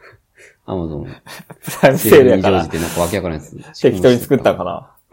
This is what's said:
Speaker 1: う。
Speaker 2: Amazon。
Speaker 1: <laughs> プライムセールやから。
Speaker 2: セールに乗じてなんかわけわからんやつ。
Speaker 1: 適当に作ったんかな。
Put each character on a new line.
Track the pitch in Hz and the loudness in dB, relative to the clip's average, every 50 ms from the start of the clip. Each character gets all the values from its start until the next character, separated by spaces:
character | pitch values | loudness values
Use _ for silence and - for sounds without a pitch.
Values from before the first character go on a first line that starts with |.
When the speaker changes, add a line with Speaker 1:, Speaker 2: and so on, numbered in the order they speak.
| - - - _ _ _ _ _ - - _ _ _ - | -20 -20 -20 _ _ _ _ _ -20 -20 _ _ _ -8
Speaker 1:
う。 | |
Speaker 2:
Amazon。 | 98 92 85 80 78 71 71 | -6 -6 -6 -6 -6 -8 -10
Speaker 1:
<laughs> | - - - _ - - - - _ - - | -12 -14 -18 _ -20 -20 -20 -20 _ -20 -16
プ | - - - - - | -14 -14 -6 2 4
ラ | 139 | 4
イ | 135 | 4
ム | - | 4
セ | - 110 - 147 | 4 4 4 4
ー | 131 | 6
ル | 123 | 4
や | - 95 | 4 4
か | 95 104 | 2 2
ら。 | 98 95 90 | 0 0 -2
Speaker 2:
セ | 78 | -4
ー | - | -6
ル | 82 | -6
に | 82 | -6
乗 | 82 | -6
じ | |
て | |
な | |
ん | - | -2
か | 87 | -2
わ | 87 85 | -2 -2
け | 95 98 | -2 -4
わ | 87 | -4
か | 90 | -4
ら | 80 | -6
ん | 73 | -6
や | 71 | -10
つ。 | - - - - - - - | -14 -18 -20 -20 -20 -14 0
Speaker 1:
適 | - 139 113 95 | 0 0 2 4
当 | 87 110 | 4 4
に | 123 117 | 2 2
作 | - - 143 | 2 0 0
っ | 123 | 2
た | - 104 90 | 2 0 0
ん | 85 | 0
か | 90 | -4
な。 | 90 85 80 - - _ _ _ _ | -8 -8 -10 -12 -16 _ _ _ _